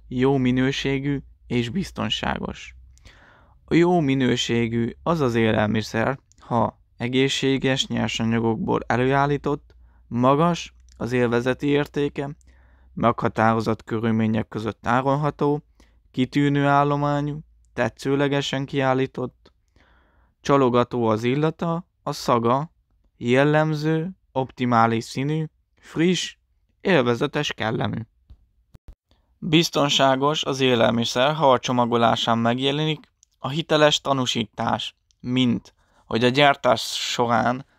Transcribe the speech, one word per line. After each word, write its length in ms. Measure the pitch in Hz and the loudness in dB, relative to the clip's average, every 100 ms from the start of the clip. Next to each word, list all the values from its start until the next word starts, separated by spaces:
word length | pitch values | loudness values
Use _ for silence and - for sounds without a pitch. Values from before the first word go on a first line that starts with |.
| - | -8
jó 300 | 127 131 139 | 0 2 2
minőségű 840 | 127 127 131 139 135 135 143 139 - - - | 2 2 0 -2 -4 -4 -4 -6 -8 -18 -6
és 240 | 123 120 | -4 -2
biztonságos. 1040 | 170 - - 107 - - - - - - - - - - - - - _ _ - | -4 -6 -6 -6 -4 -4 -4 -8 -12 -18 -20 -20 -20 -20 -20 -20 -20 _ _ 0
A 80 | |
jó 260 | 156 170 180 | 2 4 2
minőségű 960 | 139 135 123 123 - 117 117 117 117 - | 2 2 0 0 -2 -2 -2 -2 -4 -6
az 180 | - 165 | -4 0
az 140 | 131 117 | 0 2
élelmiszer, 840 | 113 110 107 110 107 110 120 135 _ _ | 2 2 0 -2 -2 -2 -2 -4 _ _
ha 420 | - 120 110 - _ - | -4 -2 -2 -4 _ -10
egészséges 920 | 120 131 135 - 135 135 131 131 123 | -4 0 0 0 0 0 0 -2 -2
nyersanyagokból 960 | 117 113 - 113 117 113 113 - 117 - | -4 -4 -2 0 0 0 0 -2 -2 -2
előállított, 880 | 117 127 139 143 143 151 147 - - - _ - | 0 2 2 0 -2 -2 -6 -8 -20 -20 _ -8
magas 680 | 120 127 143 170 170 - - - - | 0 2 4 2 0 -6 -20 -20 -10
az 140 | 117 | -4
élvezeti 560 | 127 120 117 127 127 143 | 0 2 2 0 -2 0
értéke, 680 | 143 147 147 143 143 143 147 - - _ _ _ - | 0 0 -2 -4 -4 -10 -12 -20 -20 _ _ _ -2
meghatározott 840 | 113 117 117 - 110 113 110 110 | -2 0 -2 2 2 2 0 -4
körülmények 640 | - 113 113 110 110 107 104 | -4 -4 -2 0 0 -2 -4
között 340 | 113 110 - | -8 -8 -6
tárolható, 840 | - 123 135 139 147 - 147 147 - _ _ _ _ | -2 0 0 0 -2 -2 -2 -2 -6 _ _ _ _
kitűnő 540 | - 127 143 143 143 139 | -4 -2 0 2 2 2
állományú, 760 | 143 143 143 147 143 147 151 - _ _ | 2 2 0 0 -2 -4 -8 -14 _ _
tetszőlegesen 920 | - 120 - 139 139 143 143 139 135 135 | -4 -4 -2 -2 0 2 0 -2 -4 -4
kiállított, 880 | 139 135 131 131 - 127 - _ _ _ _ _ _ _ _ _ _ | -2 0 2 -2 -4 -10 -10 _ _ _ _ _ _ _ _ _ _
csalogató 680 | - 139 127 123 117 123 113 | 0 4 4 2 0 0 0
az 160 | 110 | 0
illata, 640 | 120 139 156 - 170 165 - _ | 0 0 -2 -2 -4 -4 -8 _
a 80 | - | -10
szaga, 600 | 147 - 123 117 131 160 _ _ _ _ - | -6 0 2 2 0 -4 _ _ _ _ -8
jellemző, 920 | 120 123 143 151 156 151 151 160 170 190 _ | 0 2 4 2 0 -2 -2 -2 -4 -10 _
optimális 720 | 131 127 - 123 120 117 113 | -6 -6 -4 2 4 4 2
színű, 420 | - - 139 156 156 _ _ _ | -4 -6 -4 -4 -6 _ _ _
friss, 560 | - - 175 175 - - _ _ _ _ | -10 0 0 0 -4 -12 _ _ _ _
élvezetes, 720 | - 170 120 120 147 151 147 | 0 2 2 0 -2 -2 -6
kellemű. 460 | - 107 135 - 113 113 _ - - _ _ _ - - - _ _ _ _ | -4 -4 -2 -4 -6 -10 _ -20 -20 _ _ _ -20 -20 -20 _ _ _ _
Biztonságos 1040 | 175 160 165 - 143 143 135 131 139 151 | 0 2 2 0 0 2 2 2 0 -2
az 160 | 151 135 | -4 0
élelmiszer, 760 | 131 120 113 117 113 123 135 | 2 4 4 2 0 0 0
ha 180 | 156 143 | 2 2
a 80 | 123 | 2
csomagolásán 800 | - 123 120 117 117 113 - 117 | 2 0 2 2 2 2 0 0
megjelenik 720 | 117 123 135 143 156 147 - _ _ _ | 0 0 -2 -2 -2 -4 -10 _ _ _
a 100 | 131 | -8
hiteles 520 | 147 156 156 151 147 | -6 0 4 4 2
tanúsítás, 920 | 139 135 123 - 110 - 113 113 - - _ _ | 0 -2 -2 -4 -6 -4 -4 -4 -6 -14 _ _
mint 540 | 120 127 123 - - _ _ _ - | -4 0 2 0 -4 _ _ _ -6
hogy 180 | 113 | 0
a 60 | 123 | 2
gyártás 520 | 131 147 139 127 117 | 4 4 4 2 0
során 840 | - - - - 120 117 117 127 - | -2 -8 -4 -2 2 2 0 -2 -8